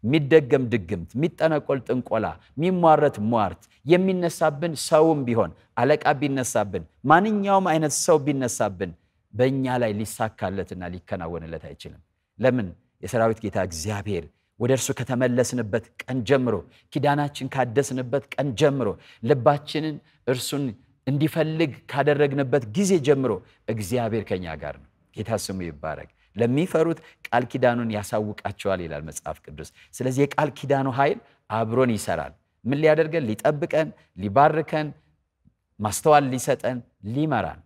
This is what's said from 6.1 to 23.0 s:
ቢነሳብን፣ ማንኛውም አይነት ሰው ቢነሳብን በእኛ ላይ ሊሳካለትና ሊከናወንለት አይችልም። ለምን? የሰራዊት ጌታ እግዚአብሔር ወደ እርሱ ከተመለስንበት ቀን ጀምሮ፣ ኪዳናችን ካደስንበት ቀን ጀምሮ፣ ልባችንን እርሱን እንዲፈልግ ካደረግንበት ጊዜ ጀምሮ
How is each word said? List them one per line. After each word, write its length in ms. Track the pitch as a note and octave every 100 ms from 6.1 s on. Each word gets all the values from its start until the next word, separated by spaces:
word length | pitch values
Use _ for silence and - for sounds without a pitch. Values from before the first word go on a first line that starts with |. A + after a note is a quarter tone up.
ቢነሳብን፣ 720 | D3 C#3+ C3+ B2 A#2 G#2 F#2 D#2+ _
ማንኛውም 600 | C3 D#3+ G#3+ G#3 G3 G3 F#3
አይነት 280 | D#3+ D3+
ሰው 240 | - - D#3
ቢነሳብን 760 | C#3 C#3 B2+ - A2 F#2 F#2 F2 _ _ _
በእኛ 300 | G#2+ B2+ C3+ C3 B2
ላይ 140 | A#2
ሊሳካለትና 920 | G#2 G#2+ - A2 - G2 F#2+ F2 F2+ F2+
ሊከናወንለት 760 | F2+ - G2 E2+ E2+ E2 E2
አይችልም። 360 | C#2+ C#2+ D2+ D2 _ _ _ _
ለምን? 300 | A#2+ B2 F#2+ E2 _ _
የሰራዊት 360 | F2+ A#2+ A2+ A2
ጌታ 180 | G#2 G2+
እግዚአብሔር 640 | F#2 E2 E2+ G#2 G#2 F#2+ - _ _ _
ወደ 120 | A#2+
እርሱ 160 | C3 -
ከተመለስንበት 920 | C3+ B2 B2 B2+ B2 A#2+ B2 A2 A2+ - _
ቀን 200 | - C3
ጀምሮ፣ 320 | A2 C#3 B2 G#2 - _ _
ኪዳናችን 560 | - C#3+ C#3+ D3 C#3+ C3+
ካደስንበት 760 | C#3 B2 A2+ C#3 B2+ B2 C#3 -
ቀን 180 | - C#3+
ጀምሮ፣ 340 | A2 D3 C#3 A2+ F2+ - -
ልባችንን 760 | A#2 C#3 A#2+ C#3+ - D#3 D#3 D3+ _ _ -
እርሱን 360 | B2+ - C#3 C#3 G2+ _ _ -
እንዲፈልግ 680 | C#3+ D3+ E3+ D#3 D#3 D#3+ A2 -
ካደረግንበት 760 | D3+ C#3+ C#3+ D3 C#3 C3+ C#3+ A2+
ጊዜ 220 | A2+ G3
ጀምሮ 340 | F#3